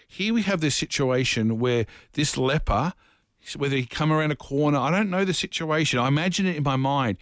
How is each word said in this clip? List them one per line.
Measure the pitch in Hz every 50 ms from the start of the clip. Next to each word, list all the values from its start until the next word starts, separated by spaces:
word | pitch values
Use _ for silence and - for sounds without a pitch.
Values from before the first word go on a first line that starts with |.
| _ _
here | - - 185 220 226
we | 233 202
have | 190 202 175
this | 156 147 135
situation | - 160 - - - 139 127 127 127 131 - - 120 110 113 113 110
where | 123 127 123 117 110 - - - - _ -
this | 143 151 147 - -
leper, | 131 131 139 160 - - 107 104 135 180 - - _ _ _ _ _ _ _ _ _ - - -
whether | 143 139 139
he | 135 123
come | 117 - - 156 156
around | 156 156 156 151
a | 147
corner, | - - - 139 139 151 147 147 139
I | 123 143
don't | 170 196 220 202
know | 175 185 196
the | 190 180
situation. | - - 180 - - 165 156 151 156 156 - - 123
I | 120 131
imagine | 143 151 165 190 175 - 190 185
it | 175
in | 151 139
my | 139 135 131
mind. | 131 135 143 143 131 117 95 -